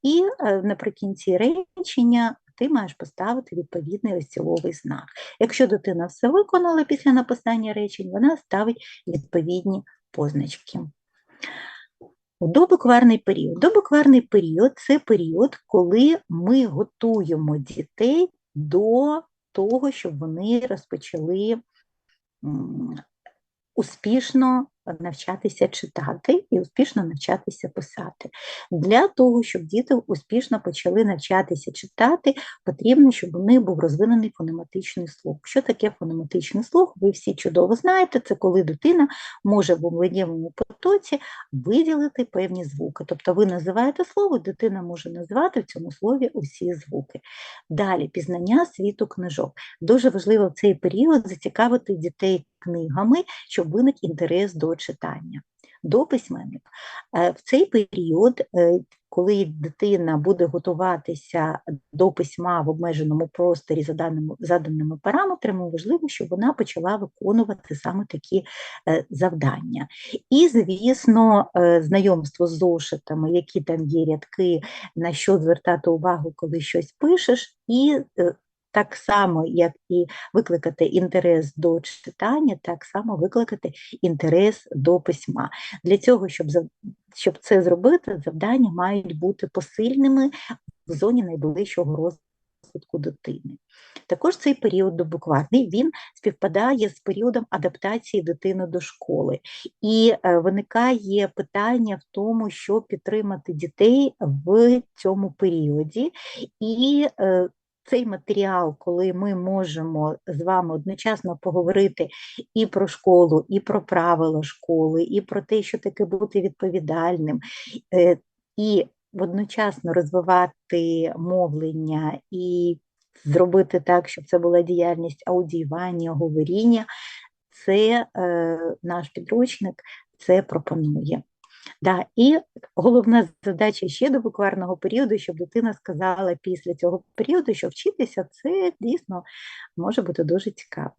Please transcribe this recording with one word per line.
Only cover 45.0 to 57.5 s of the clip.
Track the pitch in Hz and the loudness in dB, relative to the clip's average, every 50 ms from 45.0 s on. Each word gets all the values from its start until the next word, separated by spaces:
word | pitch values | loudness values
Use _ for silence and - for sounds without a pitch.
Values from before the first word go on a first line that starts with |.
| 151 170 | -12 -14
назвати | 170 175 170 165 202 254 320 370 - 254 | -12 -12 -12 -6 -2 0 0 0 -2 -4
в | 196 | -6
цьому | _ - - 165 - | _ -12 -12 -12 -12
слові | 143 _ - 214 262 277 254 - - | -10 _ -2 -2 0 0 -2 -4 -4
усі | 254 156 139 - - 185 175 175 | -6 -10 -10 -10 -8 -6 -6 -6
звуки. | 151 - - 139 143 139 _ - - _ - - - - - - - _ _ | -8 -10 -10 -10 -10 -10 _ -16 -20 _ -18 -20 -20 -20 -20 -20 -20 _ _
Далі, | 160 151 202 190 185 170 151 | -4 -2 0 0 0 -2 -4
пізнання | - _ 180 156 160 180 175 175 185 233 302 349 | -6 _ -10 -8 -6 -6 -6 -2 2 2 2 2
світу | 339 _ - 190 202 202 - 214 | 2 _ -6 -4 -4 -2 -4 -6
книжок. | - - - 180 180 147 - - 143 _ - - - - _ | -6 -6 -10 -10 -8 -6 -6 -6 -6 _ -18 -20 -20 -16 _
Дуже | 165 165 226 254 240 254 | 2 4 4 4 4 2
важливо | - 196 - 202 220 220 202 | 0 0 0 2 4 4 4
в | 185 147 | 0 -2
цей | - - 202 185 | 2 2 2 2
період | 143 - 180 - 196 262 330 311 269 220 | 2 0 -2 0 2 4 4 4 4 2
зацікавити | 190 180 156 - - - - 220 240 240 247 - - 202 | -2 -12 -8 -10 -8 0 0 2 2 2 0 -2 -4 -6
дітей | 170 156 170 - _ - 190 190 175 143 _ _ _ | -4 -4 -8 -6 _ 0 0 0 0 -2 _ _ _
книгами, | - 180 170 170 165 160 135 170 202 220 262 339 359 - - - - _ | -10 -8 -6 -6 -6 -4 -4 0 4 4 4 4 2 -6 -12 -20 -18 _
щоб | - - 170 160 | -4 -4 -4 -2
виник | 151 214 247 269 277 _ - | 0 2 2 2 2 _ -6
інтерес | 165 165 147 175 151 165 180 202 202 175 | -8 -4 -4 -2 0 0 0 0 -2 -4
до | 156 156 160 165 | -4 -4 -4 -4
читання, | 165 - - 156 _ - 165 - 160 160 165 - 143 _ _ _ _ _ _ _ _ - | -6 -8 -14 -12 _ -10 -10 -10 -12 -14 -14 -16 -16 _ _ _ _ _ _ _ _ -6
до | 160 147 233 311 | 0 2 2 2
письменника. | - - 240 - - - - - 139 - - _ _ _ - - - - - - _ - | 2 -2 -4 -4 -6 -12 -12 -12 -14 -16 -18 _ _ _ -20 -20 -18 -18 -18 -18 _ -2
Е, | 170 175 175 | 0 0 0
в | 180 - | -2 -4
цей | _ - | _ 0